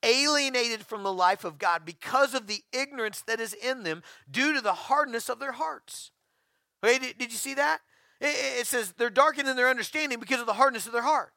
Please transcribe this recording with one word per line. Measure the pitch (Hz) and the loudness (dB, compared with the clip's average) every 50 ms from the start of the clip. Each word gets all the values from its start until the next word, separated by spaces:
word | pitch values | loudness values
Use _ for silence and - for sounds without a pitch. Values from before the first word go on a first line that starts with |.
| - | 4
alienated | 226 240 262 285 294 302 294 285 269 262 247 240 233 226 220 202 | 4 4 4 4 2 2 2 2 2 0 0 0 0 -2 -6 -8
from | - 220 214 196 | -10 -10 -6 -4
the | 196 190 | -4 0
life | 180 180 180 196 202 - | 4 4 4 4 2 -2
of | 185 156 143 | -10 -8 -4
God | 202 185 170 165 160 | -2 0 0 -2 -4
because | 160 175 _ - - - 262 277 269 226 | -8 -16 _ -10 -2 2 2 2 4 2
of | 262 220 196 | -4 -4 -4
the | 214 202 _ _ - | -10 -10 _ _ -4
ignorance | 254 269 277 285 262 226 214 202 - - | -4 -4 -4 -4 -6 -6 -6 -6 -8 -6
that | - 226 220 | -4 -4 -4
is | 226 220 - | -4 -8 -8
in | 214 214 247 262 262 214 | -8 -4 -4 -4 -4 -4
them | 165 156 165 170 - - - _ - | -6 -6 -6 -8 -20 -20 -20 _ -8
due | 135 226 262 294 311 | -2 0 2 2 2
to | 277 | 2
the | 226 208 180 | 0 0 -2
hardness | - - - 269 285 302 277 233 233 - - | -2 0 0 2 2 2 0 -2 -6 -4 -4
of | 240 233 | -6 -6
their | 269 277 247 | -6 -8 -6
hearts." | 240 311 320 302 233 _ - - - - - _ _ _ _ _ _ _ _ _ _ _ _ _ _ - | -4 -4 -6 -6 -8 _ -18 -18 -16 -16 -18 _ _ _ _ _ _ _ _ _ _ _ _ _ _ 2
Okay, | 214 247 262 | 4 4 4
did, | 262 254 214 | 2 -6 -8
did | - 254 233 233 | -8 -8 -8 -6
you | 214 | -8
see | - 269 269 | -8 -6 -2
that? | 269 285 302 320 302 _ _ _ _ _ _ _ _ | 0 2 2 0 -2 _ _ _ _ _ _ _ _
It, | - | -2
it, | 294 294 285 277 269 262 247 | -2 0 0 -2 -2 -2 -4
it | 240 | -4
says | - 262 247 220 190 175 - | -2 -2 -2 -2 -4 -4 -2
they're | 233 240 | -2 0
darkened | 196 247 277 311 294 285 277 269 | 6 6 6 6 6 0 -2 -2
in | 262 | 0
their | 254 247 254 | 2 4 2
understanding | 262 247 220 - - 311 311 285 247 233 | 2 2 -2 -4 -4 -4 -2 -2 -4 -6
because | 240 - 269 247 | -2 -2 -2 0
of | 240 | 2
the | 226 208 | 0 4
hardness | 208 262 277 254 226 - | 4 4 4 4 0 -8
of | 233 233 | -4 -4
their | 233 233 | -2 2
heart. | 277 311 277 180 - _ | 2 2 2 0 -4 _